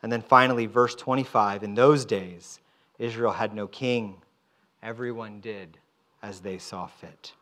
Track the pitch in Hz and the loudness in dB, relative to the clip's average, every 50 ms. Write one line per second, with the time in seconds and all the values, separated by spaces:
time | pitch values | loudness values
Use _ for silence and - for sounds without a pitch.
0 | - 117 120 117 113 - 135 127 127 127 127 117 117 107 101 120 123 120 - - | -4 -4 -4 -4 2 6 8 8 8 8 4 0 -2 0 2 2 2 2 0 -8
1 | - - 127 135 127 - - 120 104 101 101 101 104 104 101 117 123 143 151 143 | -4 -2 0 0 -2 0 2 2 2 2 0 -4 -6 -4 2 6 8 8 8 6
2 | 123 113 113 98 95 92 87 87 - - - - _ _ _ _ _ _ _ _ | 2 -2 -2 -4 -4 -8 -14 -18 -18 -20 -20 -20 _ _ _ _ _ _ _ _
3 | 117 117 113 113 117 110 95 - 113 104 104 107 104 98 - - 135 127 123 120 | -8 -8 -4 0 0 0 0 0 -4 -4 -4 -8 -8 -10 -8 -6 -2 -2 0 -2
4 | 110 101 95 87 _ _ _ _ _ _ _ _ _ _ _ _ - 113 117 113 | -2 -6 -12 -16 _ _ _ _ _ _ _ _ _ _ _ _ -14 -14 -10 -8
5 | 123 120 117 113 113 107 104 104 101 113 107 98 95 82 80 _ _ _ _ _ | -8 -8 -8 -10 -12 -12 -14 -14 -12 -12 -12 -12 -14 -18 -20 _ _ _ _ _
6 | _ _ _ _ - 104 98 92 90 101 95 90 - - - 92 90 - - _ | _ _ _ _ -16 -16 -16 -12 -10 -10 -10 -10 -12 -12 -10 -10 -12 -12 -14 _
7 | - - - _ - - - _ | -20 -20 -20 _ -20 -20 -20 _